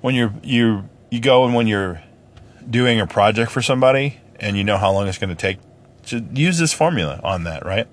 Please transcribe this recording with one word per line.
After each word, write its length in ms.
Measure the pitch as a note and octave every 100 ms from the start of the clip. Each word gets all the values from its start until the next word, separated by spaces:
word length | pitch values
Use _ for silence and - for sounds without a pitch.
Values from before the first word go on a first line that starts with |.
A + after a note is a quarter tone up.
when 140 | B2+ B2+
you're, 180 | A#2 G#2
you, 460 | - A#2+ A#2 G#2 G2 - -
you 80 | A#2+
go 260 | B2+ B2+ B2+
and 80 |
when 140 | A#2+ A2+
you're 340 | G#2 F#2+ E2+ - - _ - - - -
doing 300 | A#2+ B2 A2+
a 80 | F#2+
project 440 | - G2+ G#2+ A#2
for 100 | -
somebody 560 | B2 B2+ C3 C3+ C#3+ - - -
and 180 | G#2 G2+
you 60 |
know 140 | G2+ G2
how 140 | G2
long 160 | G2 G2+
it's 100 | F#2
gonna 180 | G2 E2+
take, 240 | F#2+ F#2+ - - - _ -
to 180 | A#2+ A2
use 240 | C3 E3 E3+
this 160 | D#3+
formula 460 | - D#3+ C#3+ D#2 C2+
on 200 | - F#2
that, 220 | E2+ D2+ F2
right? 220 | G2 A#2